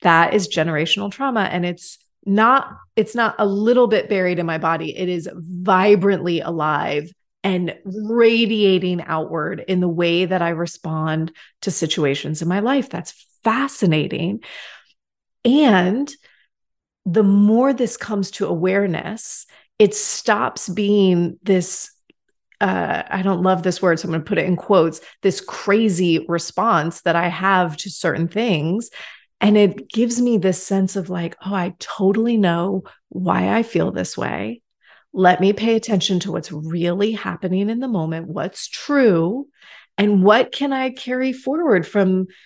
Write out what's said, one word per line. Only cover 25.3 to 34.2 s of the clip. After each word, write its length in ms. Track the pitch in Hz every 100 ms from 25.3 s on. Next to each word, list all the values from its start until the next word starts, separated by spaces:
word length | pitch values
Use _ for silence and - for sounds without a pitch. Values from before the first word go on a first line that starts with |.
| -
crazy 840 | - - - 208 220 175 180 160 -
response 720 | 170 - - 226 180 160 -
that 160 | 175 165
I 120 | 175
have 480 | 165 190 190 175 151
to 120 | 196
certain 380 | - 175 101 165
things. 600 | 208 240 160 156 208 233 - - - _ -
And 160 | 202 208
it 320 | 196 - -
gives 320 | 220 233 240
me 160 | 240 220
this 240 | 185 180
sense 340 | - 196 190 196
of 140 | 175
like, 260 | 180 170 -
"Oh, 80 | 190
I 200 | 196 175 -
totally 580 | - - 190 214 233 226
know 460 | 185 170 185 196 - _ _
why 440 | - 185 185 185
I 80 | 220
feel 260 | 226 170 170
this 240 | - 175
way. 460 | -